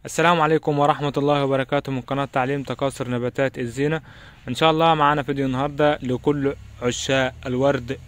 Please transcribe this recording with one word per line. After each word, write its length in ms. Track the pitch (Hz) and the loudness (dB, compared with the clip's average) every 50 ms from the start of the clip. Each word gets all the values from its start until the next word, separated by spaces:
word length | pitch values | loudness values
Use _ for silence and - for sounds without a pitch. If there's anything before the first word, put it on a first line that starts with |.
| - | -12
السلام 360 | 131 - - 160 170 175 165 | -6 -2 2 4 4 4 4
عليكم 380 | 156 151 160 151 - 160 147 143 | 4 4 2 2 2 0 2 2
ورحمة 340 | 143 147 147 131 147 143 131 | 2 2 2 0 -2 -2 -2
الله 280 | 147 139 147 147 143 139 | 0 0 2 2 2 2
وبركاته 480 | 135 135 135 131 - 147 143 - - | 0 0 0 0 0 -2 -2 -2 -4
من 80 | 135 127 | -8 -8
قناة 240 | 123 - 135 139 139 | -6 -4 -4 -4 -4
تعليم 380 | 135 - 135 127 131 143 143 | -2 -2 -2 0 0 -2 -4
تكاثر 480 | 131 - 127 - 139 139 - - 131 120 | -4 -6 -4 -2 -2 -4 -4 -4 -6 -4
نباتات 480 | 123 120 120 123 - - 139 131 - 135 | -4 -2 -4 -4 -2 -2 -2 -2 -2 -4
الزينة. 420 | 127 117 113 131 143 151 160 156 - - - - - - - - - 123 | -8 -6 -4 -2 -2 -2 -2 -4 -6 -12 -20 -20 -20 -20 -20 -16 -10 -10
إن 60 | 123 | -2
شاء 160 | - 160 160 | 2 2 2
الله 240 | 156 156 165 165 160 | 4 4 4 4 4
معانا 280 | 156 147 143 147 147 | 4 4 4 2 2
فيديو 240 | 135 - 143 139 139 | -2 -4 -4 -2 -2
النهاردة 520 | 131 131 127 139 147 143 139 151 147 151 - | -2 -2 -2 -2 -4 0 2 2 2 2 0
لكل 520 | 135 123 127 123 - 147 147 143 135 139 143 - - - - - | -2 -4 -4 0 0 0 0 2 0 -2 -4 -4 -14 -20 -14 -4
عشاق 520 | 120 123 120 - - - 135 135 131 127 123 - - | -4 -4 -4 -2 -2 0 0 0 0 -2 -4 -8 -6
الورد 520 | 131 123 123 135 139 139 131 120 117 135 131 - | -4 -2 2 2 2 2 0 -4 -8 -10 -10 -10